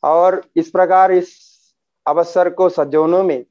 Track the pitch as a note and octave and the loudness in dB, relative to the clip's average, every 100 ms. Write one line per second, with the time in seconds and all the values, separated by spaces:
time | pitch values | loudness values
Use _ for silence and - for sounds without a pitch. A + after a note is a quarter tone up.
0 | D3 E3 F3+ F#3 - - E3 F#3 F3+ F#3 | 0 2 2 -2 -4 -6 -4 -2 2 2
1 | F#3+ F#3 F3+ _ _ _ _ _ _ _ | 4 2 -2 _ _ _ _ _ _ _
2 | - D3+ E3+ F3+ F3+ F3+ F3+ E3+ C#3 D3+ | -4 -2 -2 0 -2 0 -2 0 -2 0
3 | D#3 F3+ F#3+ C3+ A#2+ | 0 0 0 -4 -8